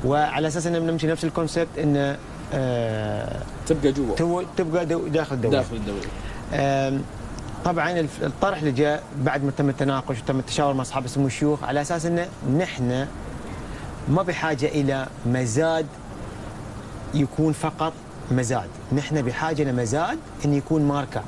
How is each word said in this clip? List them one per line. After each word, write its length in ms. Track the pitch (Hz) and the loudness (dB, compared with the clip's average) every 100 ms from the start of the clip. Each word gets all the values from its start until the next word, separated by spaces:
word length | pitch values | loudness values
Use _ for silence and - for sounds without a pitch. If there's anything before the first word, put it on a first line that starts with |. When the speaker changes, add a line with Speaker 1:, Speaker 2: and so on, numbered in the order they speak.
Speaker 1:
وعلى 440 | 123 147 151 135 156 | 4 4 4 2 0
أساس 180 | 160 170 | 0 0
أنه 120 | 170 | 2
بنمشي 280 | 165 165 160 | 2 2 2
نفس 180 | 160 | 2
الكونسبت 440 | 160 170 156 170 165 - | 0 0 0 0 0 2
أنه، 400 | 151 143 139 143 - - - | 4 4 2 -2 -8 -12 -4
آه، 880 | 139 131 120 113 110 107 104 113 113 - - - | 0 2 2 2 0 0 -2 -2 -4 -6 -8 0
Speaker 2:
تبقى 260 | 156 139 | 4 4
جوا. 240 | 135 123 - | 2 0 2
Speaker 1:
تو-، 280 | 165 180 180 - | 2 0 -2 -2
تبقى 300 | 170 175 160 | 2 0 2
دو-، 220 | 170 - | 0 2
داخل 260 | 156 151 | 0 0
الدولة. 240 | 135 113 139 | 0 2 2
Speaker 2:
داخل 180 | 127 117 | 2 -4
الدولة. 260 | 104 101 - - - - - | -4 -4 -6 -8 -8 -8 -4
Speaker 1:
آم، 480 | 143 139 135 135 135 - - - - - - | 0 2 4 2 0 -4 -10 -10 -10 -10 -4
طبعًا 260 | 175 165 160 175 | 0 0 2 2
الف-، 220 | 151 - | 0 -2
الطرح 360 | 151 - 196 180 | -4 0 0 2
اللي 140 | 151 | 0
جاء 300 | 127 147 151 - 143 | 4 2 2 -4 -2
بعد 220 | 135 139 | 0 2
ما 60 | 139 | 0
تم 180 | 135 143 | 2 0
التناقش 480 | 131 135 135 - 120 | 2 2 0 -2 -4
وتم 200 | - 131 | -2 -2
التشاور 360 | 127 - 143 | 0 2 2
مع 80 | 135 | 2
أصحاب 220 | 127 135 | -2 -4
السمو 220 | 123 135 135 | -2 0 0
الشيوخ 380 | - 147 147 | 2 2 2
على 160 | - 143 | 0 -2
أساس 260 | 147 170 165 | 0 0 0
أنه 220 | 170 175 - 139 139 | 0 -2 -4 0 2
نحن 480 | 180 - 123 127 143 - - - - - - - - - - | 2 0 0 0 -2 -6 -10 -10 -8 -8 -8 -10 -10 -8 2
ما 140 | 156 | 2
بحاجة 440 | 185 - 160 147 151 | 2 0 0 2 2
إلى 400 | 151 139 135 131 - 120 | 2 2 0 -2 -4 0
مزاد 600 | 127 123 117 160 160 151 - - - - - - - - - - - - | 2 2 4 4 2 0 -6 -14 -10 -10 -10 -10 -10 -10 -10 -12 -10 -4
يكون 380 | 151 139 - 160 | 0 0 2 2
فقط 400 | 151 160 - 160 - - - - | 2 -2 0 -2 -2 -14 -12 0
مزاد، 380 | 127 117 123 90 - - | 0 2 -2 -2 -12 -2
نحن 300 | 135 139 151 | -2 0 0
بحاجة 400 | 123 120 160 151 | 0 0 0 2
لمزاد 560 | 139 123 117 139 180 320 - - | 2 2 2 2 0 -2 -8 -4
أن 100 | 143 | 2
يكون 280 | 143 - 160 | 2 2 2
ماركة. 400 | 143 143 135 110 | 4 2 -2 -6